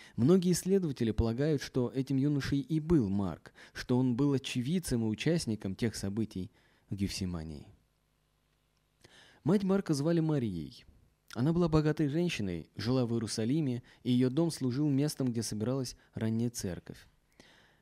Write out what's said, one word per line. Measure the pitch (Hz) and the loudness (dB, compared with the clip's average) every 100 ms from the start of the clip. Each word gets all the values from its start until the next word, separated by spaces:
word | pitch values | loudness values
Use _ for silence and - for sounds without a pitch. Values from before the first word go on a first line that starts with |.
| - | -12
Многие | - 123 190 180 | 2 4 6 4
исследователи | 165 180 196 170 131 113 | 0 2 2 0 0 0
полагают, | 107 117 117 151 143 | 2 0 0 0 0
что | - 135 120 | -2 -2 -2
этим | 127 131 135 | -2 -2 0
юношей | 143 143 - 139 | 2 0 0 -2
и | 139 156 | 0 -2
был | 151 170 101 | 2 2 4
Марк, | 98 95 80 - - - | 0 -2 -6 -12 -20 -18
что | - - 123 | -12 0 2
он | 131 | 2
был | 117 143 | 2 2
очевидцем | 135 - 127 123 180 - 123 | 0 -2 -4 -2 -2 -2 -2
и | 113 | 0
участником | 107 147 170 - 107 98 | 0 0 0 0 -4 -4
тех | 95 120 - | -2 -2 -2
событий | 98 101 107 95 92 - _ _ _ | -4 -2 -4 -4 -10 -12 _ _ _
в | |
Гефсимании. | 98 98 - 95 87 80 73 - - _ _ _ _ _ _ _ _ _ _ _ _ - - - _ | -4 -2 -2 -4 -4 -8 -12 -16 -20 _ _ _ _ _ _ _ _ _ _ _ _ -20 -20 -20 _
Мать | - 202 | 0 2
Марка | 196 196 196 | 2 0 0
звали | 147 151 170 | 0 2 2
Марией. | 160 147 117 87 69 - - - _ _ - | 2 0 0 -4 -8 -14 -20 -20 _ _ -12
Она | - 135 | -2 2
была | 170 170 | 2 4
богатой | 156 151 151 147 | 4 4 2 0
женщиной, | 156 175 - 101 85 - - | 0 -2 -2 -4 -4 -8 -6
жила | 104 131 | 0 0
в | 117 | 2
Иерусалиме, | 117 110 - 110 151 143 117 - - | 0 -2 -2 0 0 0 -4 -8 -8
и | - | 0
её | 123 127 | 2 4
дом | 135 170 | 2 0
служил | 143 131 123 151 | 0 -2 0 2
местом, | 135 147 - 131 | 2 0 0 -2
где | 117 | -2
собиралась | 107 107 110 135 123 - _ | -4 -4 -2 -2 -4 -10 _
ранняя | - 110 113 117 | -4 -2 0 -2
церковь. | - 98 85 - - - _ _ _ - - _ _ | -4 -6 -8 -12 -18 -20 _ _ _ -20 -20 _ _